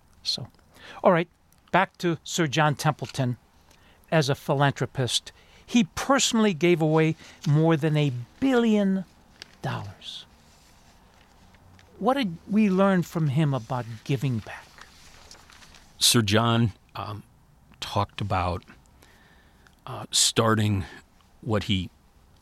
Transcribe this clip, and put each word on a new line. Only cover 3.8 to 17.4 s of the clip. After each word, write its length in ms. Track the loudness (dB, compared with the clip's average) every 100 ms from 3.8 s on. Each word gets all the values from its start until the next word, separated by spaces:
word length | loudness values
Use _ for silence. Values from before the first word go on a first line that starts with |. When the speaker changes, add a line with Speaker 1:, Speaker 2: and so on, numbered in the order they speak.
| _ _ -2
Speaker 1:
As 160 | 0 0
a 80 | -2
philanthropist, 960 | -2 0 0 0 -6 -4 -2 -4 -6 -20 -20 -20 0
he 200 | 0 2
personally 600 | -2 0 0 2 2 0
gave 280 | 2 2 2
away 340 | 2 2 2 -2 -10 -8 0
more 300 | 2 4 2
than 180 | 0 0
a 160 | 0 -2 -10 -4
billion 640 | 0 2 4 2 2 -2 -6 _ _ -20 -20 -12
dollars. 640 | -8 -8 -10 -16 -18 -18 -20 _ _ _ _ _ _ _ _ _ _ _ -20 _ -20 -20 _ -6
What 160 | -2 0
did 220 | -2 -6 -2
we 200 | 2 2
learn 340 | 4 2 2
from 240 | 0 -2 0
him 260 | 0 0
about 320 | -2 -4 -8 -8 -10
giving 360 | -6 -4 -2 -4
back? 260 | -6 -16 -20 -20 -20 -20 -20 -20 -20 -20 -20 -20 -20 -20 -18 -2
Speaker 2:
Sir 200 | 2 2
John, 500 | 2 2 2 2 0 -2 _ -14
um, 280 | -12 -14 -18 _